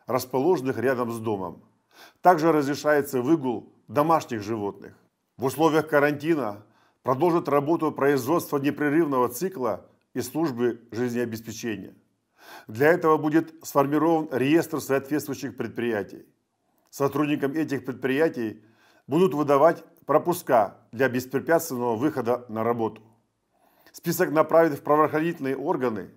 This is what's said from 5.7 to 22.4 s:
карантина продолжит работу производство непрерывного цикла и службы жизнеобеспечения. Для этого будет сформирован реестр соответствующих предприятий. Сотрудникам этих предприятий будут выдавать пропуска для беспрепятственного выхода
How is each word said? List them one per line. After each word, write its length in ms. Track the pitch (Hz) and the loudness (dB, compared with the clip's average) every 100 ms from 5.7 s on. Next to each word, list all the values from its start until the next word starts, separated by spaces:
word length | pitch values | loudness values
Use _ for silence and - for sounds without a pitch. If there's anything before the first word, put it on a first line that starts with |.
| 156 151 | 4 2
карантина 760 | 147 147 135 156 160 113 104 - _ _ _ | 4 4 2 -2 -2 -2 -8 -16 _ _ _
продолжит 440 | 123 131 175 165 151 | -4 0 2 2 2
работу 420 | 143 143 165 156 | 0 2 0 0
производство 680 | 135 139 139 117 170 165 147 | 0 2 2 2 -2 0 -2
непрерывного 720 | 139 147 147 151 160 131 120 | -2 -2 0 2 2 0 0
цикла 600 | - 185 139 120 92 - _ _ | -2 -8 -4 -4 -6 -10 _ _
и 80 | 131 | -8
службы 600 | 113 151 160 117 123 120 - | -6 -4 -4 -2 -2 -4 -8
жизнеобеспечения. 1040 | 110 127 120 123 110 117 113 120 101 - - _ _ _ _ - - - | -6 -4 -2 -4 -6 -12 -10 -8 -8 -10 -20 _ _ _ _ -20 -20 -10
Для 200 | 110 147 | 0 2
этого 300 | 175 165 156 | 4 4 2
будет 360 | 151 160 160 - | 2 0 0 -8
сформирован 640 | - 143 139 151 160 165 156 | -4 0 2 2 2 0 0
реестр 500 | 123 135 165 160 147 | -2 2 2 0 -6
соответствующих 720 | 123 135 135 147 151 190 139 - | -2 -2 -2 -6 -4 -8 -10 -8
предприятий. 720 | 113 - 120 107 98 - - _ _ _ _ _ _ | -10 -6 -2 -2 -4 -12 -20 _ _ _ _ _ _
Сотрудникам 640 | - 139 139 147 147 139 | -4 -2 0 -2 -2 -4
этих 320 | 156 147 135 - | -4 -4 -6 -8
предприятий 800 | 113 135 135 160 151 110 101 _ _ _ _ - | -6 -4 0 0 -2 -8 -8 _ _ _ _ -4
будут 260 | 147 185 | 0 2
выдавать 500 | 147 147 143 160 165 - _ - | 2 2 4 4 2 -6 _ 0
пропуска 720 | 151 175 165 - 123 98 - _ | 0 2 -4 2 2 2 -4 _
для 160 | 110 131 | -2 0
беспрепятственного 880 | 123 127 139 131 165 165 127 123 110 | 0 -4 -4 2 0 0 -4 -2 0
выхода 480 | 156 147 113 123 | -2 -2 -2 -2